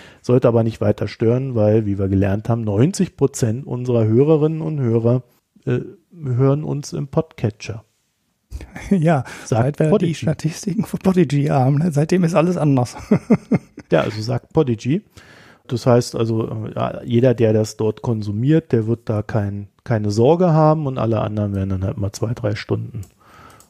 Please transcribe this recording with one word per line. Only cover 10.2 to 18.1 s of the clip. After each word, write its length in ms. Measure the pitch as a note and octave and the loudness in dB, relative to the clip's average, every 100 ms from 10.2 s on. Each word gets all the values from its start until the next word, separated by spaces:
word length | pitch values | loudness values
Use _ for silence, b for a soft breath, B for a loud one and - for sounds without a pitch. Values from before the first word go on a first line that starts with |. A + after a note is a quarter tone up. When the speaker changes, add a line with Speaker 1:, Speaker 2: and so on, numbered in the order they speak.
| - D3 D#3 - - E3+ D#3+ | -4 -2 -4 -6 -6 -4 -4
Speaker 2:
von 140 | - | -2
Podigy 460 | F#3+ F#3 D3 C#3+ C#3+ | 0 2 2 2 0
haben, 320 | D3 B2+ C#3+ | 2 2 2
ne? 140 | F3 | 0
Seitdem 320 | C#3+ D#3 F3+ E3+ | 0 0 2 2
ist 100 | E3 | 2
alles 220 | E3+ F3 | 2 2
anders. 400 | D3+ C3+ A#2+ - | 2 2 0 -6
<laughs> 880 | - G3+ - A3+ - A3+ - - - | -2 0 2 0 0 -4 -4 -16 0
Speaker 1:
Ja, 100 | E3+ | 0
also 200 | - G#2+ | 0 -4
sagt 300 | G#2+ A#2+ _ | -4 -6 _
Podigy. 500 | - C#3+ A2 A#2+ F3 - B B B B B - | 0 0 0 -2 -4 -4 B B B B B -8
Das 180 | A#2+ C3 | -2 2
heißt 300 | A#2+ B2 - | 2 2 -4
also, 320 | A2+ A2+ - A2+ G#2+ | -2 -2 -4 -6 -8
äh, 80 | - | -4
ja, 260 | B2 - | -4 -6
jeder, 300 | C3+ A#2 B2+ | -2 2 4
der 200 | A#2+ A2+ | 4 4
das 240 | G#2+ A2 - | 2 0 -2
dort 240 | A2 - | -4 -2
konsumiert, 720 | - | -4